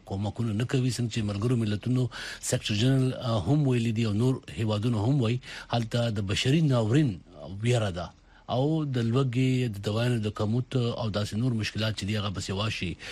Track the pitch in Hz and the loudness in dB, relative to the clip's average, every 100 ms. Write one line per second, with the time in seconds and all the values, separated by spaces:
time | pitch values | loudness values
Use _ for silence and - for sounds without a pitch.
0 | - 98 104 - 117 104 123 135 127 117 | -6 -4 -4 -2 -2 -2 0 0 0 -2
1 | 120 120 104 101 120 123 107 104 120 127 | -4 -2 -2 -2 0 0 0 -2 0 0
2 | 123 - - - - 123 - 104 127 135 | 0 -4 -12 -10 -2 -2 0 2 4 4
3 | 127 - 123 110 82 151 135 123 117 110 | 4 0 -2 0 2 4 4 4 2 2
4 | 113 101 127 131 - - 110 104 123 110 | 2 2 2 0 -4 -4 0 0 0 2
5 | 110 143 113 123 - - - 120 113 120 | 2 2 2 0 -6 -16 -4 -4 -2 -2
6 | 117 104 95 98 127 160 151 123 107 143 | 0 -2 -2 0 2 4 4 4 4 4
7 | 139 90 - 73 73 98 117 120 104 85 | 4 0 -10 -16 -14 -4 0 2 0 -4
8 | 82 - - - - 117 143 160 147 123 | -10 -14 -20 -18 -6 -2 0 0 0 0
9 | 113 123 135 120 131 127 123 98 104 107 | 2 2 2 2 2 2 0 -4 -4 0
10 | 123 120 104 - 104 120 127 127 117 - | 0 0 -2 -2 0 0 0 0 0 -2
11 | 110 101 101 104 123 113 101 107 110 104 | -2 -2 -2 -2 0 0 -2 -2 -4 -2
12 | 98 107 104 90 - 95 110 - 87 - | -2 -2 -4 -6 -6 -4 -4 -4 -6 -6
13 | - | -10